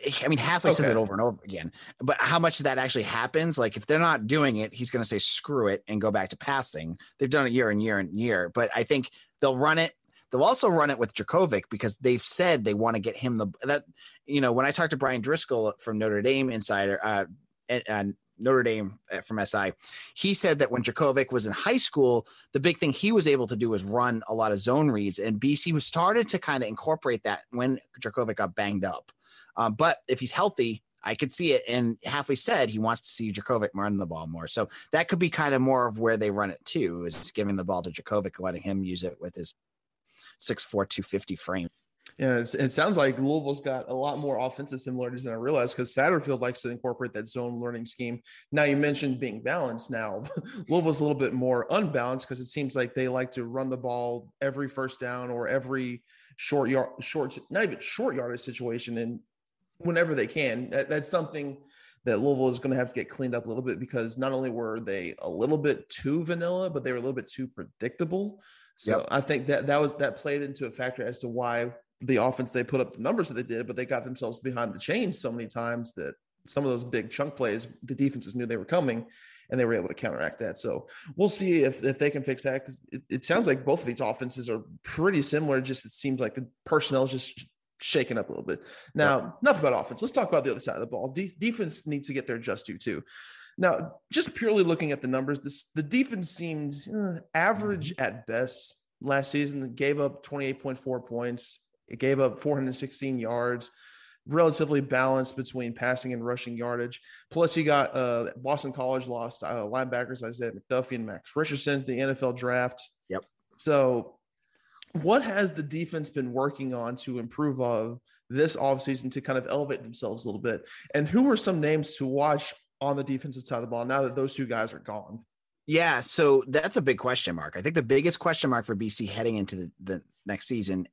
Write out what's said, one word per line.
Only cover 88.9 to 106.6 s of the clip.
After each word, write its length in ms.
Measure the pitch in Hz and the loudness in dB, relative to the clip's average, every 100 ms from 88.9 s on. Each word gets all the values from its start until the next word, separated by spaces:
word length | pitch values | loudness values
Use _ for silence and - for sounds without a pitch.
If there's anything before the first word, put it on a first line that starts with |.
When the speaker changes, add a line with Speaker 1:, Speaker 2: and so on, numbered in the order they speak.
Speaker 2:
Now, 240 | - 147 135 | 2 4 4
Speaker 1:
Yep. 200 | - - | 0 0
Speaker 2:
enough 180 | 269 180 | 4 4
about 220 | 151 120 | 4 2
offense. 220 | - 120 | 0 -4
Let's 80 | 240 | -2
talk 180 | 277 190 | 0 2
about 140 | 160 | 2
the 80 | 127 | 2
other 80 | 104 | -2
side 160 | - - | -4 -4
of 60 | |
the 40 | 110 | -6
ball. 220 | 120 131 | -4 -6
De-, 260 | 135 190 - | -4 -6 -4
defense 480 | 220 233 175 - 156 | -4 -2 -4 -6 -6
needs 180 | 143 139 | -6 -4
to 80 | |
get 140 | 135 127 | -4 -4
their 100 | 117 | -4
just 300 | 117 95 - | -4 -6 -6
due 100 | 85 | -8
too. 260 | - 92 - - - - - - | -6 -6 -8 -16 -20 -20 -16 0
Now, 360 | 180 - 165 - _ | 2 2 -2 -12 _
just 220 | 311 - - | -2 -2 -2
purely 280 | 226 208 | 2 4
looking 280 | 170 165 156 | 4 2 0
at 100 | 139 | -2
the 60 | 127 | 0
numbers, 320 | 131 135 143 | 0 0 -4
this, 320 | 143 - - | -4 -8 -6
the 80 | 156 | -6
defense 480 | 147 247 262 214 170 | 0 2 2 -2 -6
seems, 580 | - 170 151 147 143 - | -6 -6 -4 -6 -8 -6
uh, 340 | 214 196 170 - | -4 -4 -4 -4
average 600 | 160 185 208 208 190 147 175 | 2 2 2 0 -2 -4 -2
Speaker 1:
Mm-hmm. 80 | |
Speaker 2:
at 240 | 120 117 113 | -4 -4 -4
best 560 | 113 127 - - - _ _ | -2 -2 -4 -10 -12 _ _
last 300 | 139 139 139 | -2 0 0
season. 320 | 147 143 143 | 0 -2 -2
It 120 | 131 120 | -8 -2
gave 240 | 139 147 | 0 2
up 220 | 139 143 | 0 -4
twenty-eight 380 | - 143 135 139 | -10 -6 -4 -4
point 180 | 143 131 | -6 -6
four 240 | 131 127 | -6 -6
points. 580 | 120 117 120 120 - - _ _ - | -6 -6 -4 -6 -8 -14 _ _ -16
It 120 | 117 | -2
gave 200 | 131 135 | 2 4
up 200 | 131 127 | 2 2
four 160 | 147 143 | -2 0
hundred 200 | 131 127 | -2 -4
sixteen 420 | 135 - 135 127 | -8 -6 -4 -4
yards, 540 | 113 120 123 123 - - - - - _ - | -2 -2 0 -2 -6 -14 -20 -20 -20 _ -2
relatively 540 | 151 165 156 147 147 | 4 4 4 2 2
balanced 540 | 139 127 131 135 127 - | 2 2 4 2 0 -4
between 360 | 127 131 120 | -8 -6 -6
passing 400 | 113 123 127 131 | -2 -2 0 -2
and 100 | 120 | -4
rushing 320 | 117 123 - | -4 -4 -6
yardage. 460 | 117 | -6